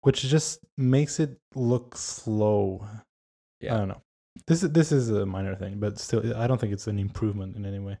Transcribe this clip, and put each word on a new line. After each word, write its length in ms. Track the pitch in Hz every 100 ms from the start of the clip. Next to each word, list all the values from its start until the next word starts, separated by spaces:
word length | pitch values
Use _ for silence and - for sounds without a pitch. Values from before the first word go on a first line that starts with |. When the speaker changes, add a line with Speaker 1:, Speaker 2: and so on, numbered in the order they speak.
Speaker 1:
which 200 | - 135
just 380 | 131 156 - - _ -
makes 440 | 127 135 147 -
it 160 | 151 127 _
look 420 | - 120 123 120 -
slow. 880 | - - - 107 107 104 98 95 104 107 - _ _ _ _ _
Speaker 2:
Yeah. 140 | -
Speaker 1:
I 40 | 113
don't 100 | 98
know. 120 | - _ _ _ - -
This 160 | 165
is, 80 | 180
this 200 | 156 156
is 180 | 147 120
a 140 | 104 98
minor 280 | 95 98
thing, 240 | 95 98 101
but 200 | 104 104
still, 380 | - 117 110 110
I 100 | 117
don't 120 | 127
think 120 | 110
it's 140 | 101 -
an 120 | 104
improvement 580 | 98 - 110 101 95 98
in 80 |
any 140 | 101 98
way. 200 | 98 98